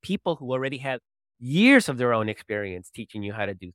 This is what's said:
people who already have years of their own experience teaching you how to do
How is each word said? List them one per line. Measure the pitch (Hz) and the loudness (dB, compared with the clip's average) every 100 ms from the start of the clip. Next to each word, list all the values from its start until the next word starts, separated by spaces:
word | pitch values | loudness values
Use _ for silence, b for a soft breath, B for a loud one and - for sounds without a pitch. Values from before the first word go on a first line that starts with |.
people | - 196 - 156 | -6 -4 -2 -4
who | 127 | -4
already | 127 135 135 | -4 -4 -6
have | 135 127 - _ _ _ | -6 -8 -10 _ _ _
years | 123 151 233 277 - | -2 4 8 6 4
of | 127 | 0
their | 123 | 2
own | 117 107 | 2 0
experience | 107 - 104 101 90 90 | -4 -6 -6 -6 -10 -12
teaching | - 110 110 | -16 -12 -10
you | 101 | -8
how | 107 101 | -6 -6
to | |
do | 95 90 | -6 -14